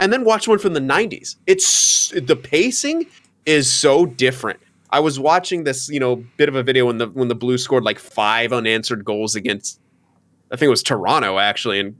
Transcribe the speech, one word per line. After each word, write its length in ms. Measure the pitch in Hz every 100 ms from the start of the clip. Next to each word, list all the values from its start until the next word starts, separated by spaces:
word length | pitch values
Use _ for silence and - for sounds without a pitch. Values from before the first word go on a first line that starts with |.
And 120 | 190
then 120 | 254
watch 240 | 220 214 220
one 100 | 208
from 140 | 202
the 60 | 156
nineties. 560 | 135 156 220 - - - -
It's, 640 | 190 - - - - -
the 240 | 180 131 139
pacing 720 | - 151 240 247 285 330 339 _ _ _ 156
is 240 | 151 131
so 360 | - 147 139 175
different. 520 | 127 127 127 107 - _ _ -
I 80 | 143
was 200 | 156 135
watching 420 | 143 175 180 175
this, 240 | 147 131 131
you 120 | 147
know, 160 | 127 123 117 -
bit 120 | 147
of 80 | 135
a 60 |
video 220 | 127 127 123
when 120 | 113
the, 80 | 113
when 200 | 131 123
the 60 | 110
Blues 260 | 123 123
scored, 220 | - 131
like, 140 | 107 104
five 520 | - - 104 113 117
unanswered 520 | 123 110 113 - 113
goals 320 | 101 104 107 107
against, 420 | 95 101 - - _ _ _ _ _ _ -
I 60 | 123
think 100 | 147
it 40 |
was 120 | 113
Toronto, 560 | - 113 95 151 104 95
actually, 400 | 104 101 117 101
and 160 | 101